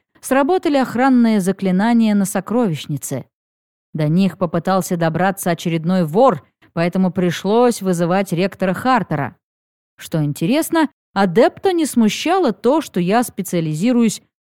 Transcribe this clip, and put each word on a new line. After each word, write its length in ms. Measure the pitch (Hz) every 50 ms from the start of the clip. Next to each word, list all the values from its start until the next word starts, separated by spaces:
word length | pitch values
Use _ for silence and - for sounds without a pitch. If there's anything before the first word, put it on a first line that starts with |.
| _ _ _ _
сработали 560 | - - 254 269 285 269 370 370 - 339 285
охранные 640 | 269 254 - - 233 254 277 262 247 233 226 220 208
заклинания 760 | 175 190 190 - 190 185 180 185 202 233 240 233 226 214 208
на 120 | 202 196
сокровищнице. 1000 | 185 - 196 185 - 208 247 247 196 156 135 - - 151 135 - - 143 123 - - _ _ _ _ _ _ _ _ _ _ _ _ -
До 160 | 156 156 147
них 280 | 160 185 196 185 165
попытался 600 | - 190 165 - 170 - 190 190 190 175 - 185
добраться 540 | 170 165 160 160 170 180 196 180 - - 185
очередной 520 | 170 160 - 180 165 165 156 170 190 185 170
вор — 400 | 147 151 208 262 262 190 139 - _ _ _ _ _ _
поэтому 340 | 170 165 180 - 185 185 180
пришлось 720 | 175 196 180 180 156 - - 190 214 233 247 247 233 -
вызывать 500 | 190 190 180 170 175 165 180 196 202 -
ректора 440 | 175 160 190 190 - - 190 190 175
Хартера. 600 | - - 254 262 233 180 - 160 143 139 - - _ _ _ _ _ _ _ _ _ _ _ _
Что 260 | - - - - 160 147
интересно, 680 | 147 139 - 160 175 254 311 311 - 339 330 311 - _ _ _ _ -
адепта 580 | 196 202 190 160 208 269 359 - - - 392 359
не 140 | 339 311
смущало 640 | 240 - 240 226 208 - - - 302 359 392 349 247
то, 300 | 190 - - 226 285 320
что 180 | 277 - - 180
я 240 | 175 175 202 240 247
специализируюсь 1000 | - - - 180 - - 175 160 156 156 151 190 247 254 240 233 220 - - - _ _ _